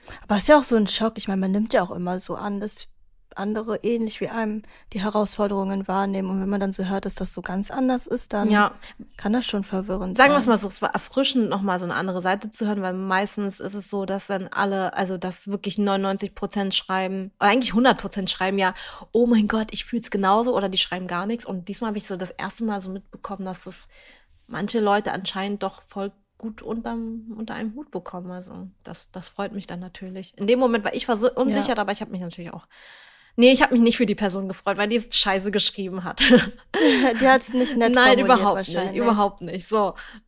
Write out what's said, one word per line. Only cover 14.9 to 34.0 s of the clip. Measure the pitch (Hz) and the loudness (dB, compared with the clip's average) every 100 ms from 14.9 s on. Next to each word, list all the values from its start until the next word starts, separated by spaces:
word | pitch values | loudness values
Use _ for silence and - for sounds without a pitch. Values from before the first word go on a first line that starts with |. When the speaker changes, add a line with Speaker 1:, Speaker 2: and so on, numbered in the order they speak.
| - | -2
Speaker 2:
also | 185 185 | -4 -4
dass | 180 180 - | -6 -8 -8
wirklich | 202 202 - | -6 -4 -2
neunundneunzig | 202 196 196 196 202 - | 0 0 0 -2 -6 -8
Prozent | 202 214 196 - | -6 -4 -2 -4
schreiben, | - 190 190 190 190 _ | -2 -2 -2 -6 -8 _
oder | 208 | 4
eigentlich | 233 233 | 4 2
hundert | 185 254 214 | 4 4 4
Prozent | 196 - 190 | 0 -6 -4
schreiben | - 190 196 | -2 -2 2
ja, | 185 190 - - - | 0 -2 -14 -18 -2
„Oh | 226 240 | 2 6
mein | 233 208 | 6 4
Gott, | 220 220 | 0 -2
ich | - - | -8 -6
fühl's | 233 - | -6 -4
genauso“, | 202 190 208 240 | 0 4 4 4
oder | 226 196 | 0 0
die | 185 | -2
schreiben | - 175 185 | -2 -4 -6
gar | 175 196 | -6 -4
nichts. | 233 - | -6 -6
Und | 190 175 | -10 -8
diesmal | 196 226 | -6 -4
habe | 208 | -6
ich | - | -6
so | 185 | -8
das | 180 | -8
erste | - 196 - 226 | -8 -10 -6 -4
Mal | 202 | -4
so | 185 | -6
mitbekommen, | 190 - - - 196 190 | -12 -14 -18 -12 -10 -8
dass | 185 | -10
das | - 185 - - - - _ _ _ | -12 -18 -20 -20 -20 -20 _ _ _
manche | - 208 233 | -8 -2 0
Leute | 208 202 214 | 4 2 0
anscheinend | - 190 190 196 208 | -6 -6 -6 -6 -4
doch | 196 - | -6 -8
voll | - - 196 - _ _ | -16 -8 -8 -10 _ _
gut | 226 220 | -14 -12
unterm, | - 233 233 233 226 226 220 220 | -8 -8 -6 -8 -8 -10 -12 -12
unter | 220 | -10
einem | - 220 226 | -8 -8 -10
Hut | 302 | -12
bekommen. | 185 175 180 180 | -12 -12 -14 -12
Also | 180 185 180 190 _ | -12 -14 -16 -16 _
das, | - 170 - | -16 -16 -14
das | 185 170 | -14 -14
freut | - 202 | -8 -8
mich | 202 - | -8 -10
dann | 175 | -12
natürlich. | 185 - 185 185 185 - | -12 -14 -12 -12 -14 -6
In | 202 | 2
dem | 247 | 4
Moment | 254 233 | 4 2
war | 202 | 0
ich | 226 - | -4 -2
versu-, | 220 247 | 2 2
Speaker 1:
Ja. | - | 2
Speaker 2:
unsicher, | 262 - 202 220 | 0 2 0 0
aber | 202 | -2
ich | 208 | -4
habe | 214 | -6
mich | 185 | -8
natürlich | 175 165 170 | -10 -10 -14
auch, | 170 - - - - - _ _ - | -14 -18 -20 -20 -20 -20 _ _ 8
nee, | 240 | 8
ich | 262 | 8
habe | 294 | 6
mich | 247 | 6
nicht | 233 | 6
für | 233 | 4